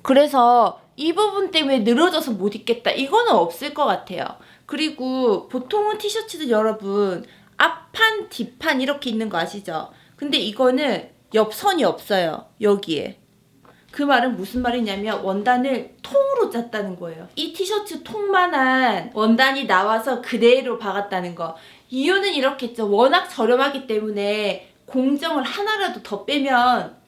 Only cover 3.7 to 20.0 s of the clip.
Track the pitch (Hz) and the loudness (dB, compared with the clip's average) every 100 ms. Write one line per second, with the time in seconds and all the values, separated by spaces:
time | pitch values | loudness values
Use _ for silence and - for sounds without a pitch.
3.7 | 294 269 180 - 170 - - - - - | -2 0 0 -4 -8 -8 -10 -20 -20 -12
4.7 | - 311 302 254 262 254 185 - 254 254 | -4 -4 -4 -4 0 2 0 -2 -8 -2
5.7 | 415 415 427 415 427 440 339 285 214 220 | -2 -2 -2 -4 -6 -8 -8 0 0 0
6.7 | 214 196 202 202 175 - - _ - - | -2 -4 0 0 -2 -10 -20 _ 0 0
7.7 | - - - 440 427 - - 262 - 320 | 0 -14 0 0 0 -8 -10 -10 -4 -2
8.7 | 269 269 285 254 220 220 175 175 208 185 | 0 -2 -4 -4 -4 -4 -4 -4 -8 -8
9.7 | 160 - - _ _ 285 285 202 202 254 | -8 -10 -18 _ _ -4 -2 -2 2 2
10.7 | 254 285 185 - _ _ 214 214 - 403 | 2 0 -2 -6 _ _ 0 0 0 0
11.7 | 359 196 - - 196 165 156 - _ 208 | 2 0 -2 -2 -2 0 -4 -14 _ 0
12.7 | 202 185 147 - - _ _ _ _ - | 0 0 -4 -4 -12 _ _ _ _ -20
13.7 | _ _ - 285 254 254 190 196 247 247 | _ _ -4 2 2 2 -2 -6 -4 -2
14.7 | 247 214 196 214 202 190 196 220 247 269 | -2 -2 -4 -4 -4 -2 0 2 2 2
15.7 | 240 - _ - 554 554 523 - 233 233 | -2 -6 _ 0 2 2 2 0 -2 -6
16.7 | 214 196 175 170 160 180 - 330 - 381 | -6 -6 -8 -12 -12 -14 -10 -8 -6 -4
17.7 | 415 415 311 - 427 403 381 359 294 262 | -4 -4 -12 -10 -6 0 2 2 2 2
18.7 | 262 247 196 165 214 220 233 262 269 220 | 2 2 0 -6 0 2 4 4 0 0
19.7 | 185 202 226 | 2 2 0